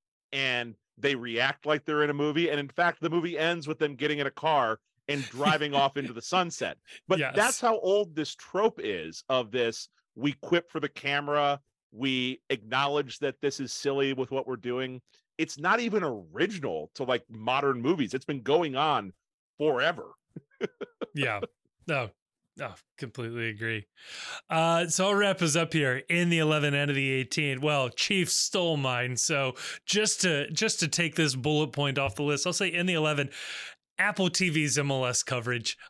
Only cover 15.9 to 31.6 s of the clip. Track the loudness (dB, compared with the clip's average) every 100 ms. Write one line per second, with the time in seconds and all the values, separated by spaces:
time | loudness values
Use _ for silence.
15.9 | 0 0 -4 -8 -2 -2 0 -4 -4 -6
16.9 | -4 0 0 -2 -6 0 2 2 2 2
17.9 | 2 0 -2 -4 -4 4 4 4 2 2
18.9 | 2 -2 -10 _ _ _ 0 2 4 2
19.9 | 0 -8 -18 _ -20 -20 _ -10 -8 -14
20.9 | _ -10 -4 -2 -2 -6 _ _ _ -6
21.9 | -4 -4 -10 _ _ _ -12 -12 -12 _
22.9 | -12 -12 -8 -8 -4 -4 -4 -4 -4 -6
23.9 | _ -18 -14 -12 -14 -2 2 4 2 2
24.9 | 2 2 4 2 2 2 2 2 2 2
25.9 | 0 0 0 2 4 4 4 2 2 2
26.9 | 0 0 0 -2 -2 -2 0 0 2 0
27.9 | -2 0 0 2 0 0 0 2 2 0
28.9 | 0 -2 -2 0 0 0 -4 -10 -10 -2
29.9 | 0 0 0 2 2 0 -2 0 0 0
30.9 | 0 0 2 2 2 0 2